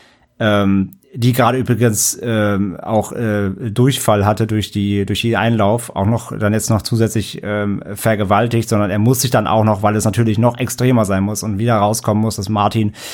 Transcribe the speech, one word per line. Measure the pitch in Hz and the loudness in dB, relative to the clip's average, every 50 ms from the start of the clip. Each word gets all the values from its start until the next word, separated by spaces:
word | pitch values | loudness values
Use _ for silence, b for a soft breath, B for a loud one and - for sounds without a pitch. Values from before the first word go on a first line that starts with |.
| b b b b b b b - | b b b b b b b -2
ähm, | 117 107 104 101 101 98 98 98 95 - - - _ _ - | 0 2 2 2 2 2 2 2 0 -2 -6 -16 _ _ -6
die | 127 117 127 123 | -2 0 2 2
gerade | 131 117 117 123 | 4 2 2 2
übrigens, | 131 113 - 117 101 123 117 104 101 - - - - | 0 0 0 0 2 2 2 2 0 -2 -4 -4 -4
ähm, | - 120 113 107 104 104 101 95 101 95 80 - | -4 -2 0 0 2 2 2 0 0 -2 -4 -6
auch, | - 95 113 107 104 - - | -6 -2 -2 -2 -2 -2 -4
äh, | - 117 107 104 104 101 95 | -4 -2 -2 -2 0 -2 -2
Durchfall | 95 - 127 110 107 127 123 139 127 - - 113 107 104 98 | -4 -6 -6 -4 0 2 2 2 2 0 0 2 2 4 4
hatte | 104 107 - 113 | 2 2 0 0
durch | 107 107 107 95 - | -2 -2 -2 -4 -4
die, | - 104 101 101 101 101 98 | -4 -2 -2 0 0 0 0
durch | 101 104 - | -2 -2 -2
den | - 117 110 | -2 -2 0
Einlauf, | 98 107 117 117 107 101 101 113 120 120 - - | 0 0 2 2 2 2 2 2 0 -2 -6 -4
auch | - 98 | -2 0
noch, | 107 117 113 - - 110 | 0 0 -2 -4 -6 -6
dann | 104 107 104 110 | -2 -2 0 0
jetzt | 107 - - | 0 0 0
noch | 113 101 - | 0 0 0
zusätzlich, | - 120 110 113 107 - 110 95 - - - - | 0 0 2 2 2 0 -2 -4 -6 -8 -10 -8
ähm, | 104 104 104 101 101 98 - - 90 104 | -6 -4 -2 -2 -2 -4 -6 -6 -10 -8
vergewaltigt, | - - - 107 101 104 92 104 104 117 113 117 117 107 - | -4 -2 0 0 0 0 2 2 2 2 2 0 0 0 0
sondern | 117 104 104 92 | 0 0 0 0
er | 101 104 | 0 2
muss | 107 123 131 123 | 2 2 2 2
sich | - 120 | 0 0
dann | - 113 104 | 0 0 2
auch | - 101 110 107 | 2 2 2 2
noch, | 110 107 101 | 2 2 2
weil | 113 104 107 | 0 0 0
es | 107 98 | 0 0
natürlich | 107 98 120 117 113 104 | 0 0 0 0 2 2
noch | 110 120 120 117 - | 2 2 2 0 0
extremer | 127 113 - - 127 127 127 113 107 | -4 -6 -4 0 0 2 2 2 2
sein | 95 98 95 98 | 2 0 0 0
muss | 104 107 - | -2 -4 -4
und | - 110 101 | -6 -4 -4
wieder | 95 117 120 117 | -2 0 0 2
rauskommen | 104 101 123 120 - - 113 104 107 | 2 2 2 0 0 -2 0 0 0
muss, | 110 110 - | 0 0 -2
dass | - 98 | -4 -4
Martin | 104 107 101 101 104 - 113 107 104 - B B B | -2 0 0 0 0 2 0 0 -2 -2 B B B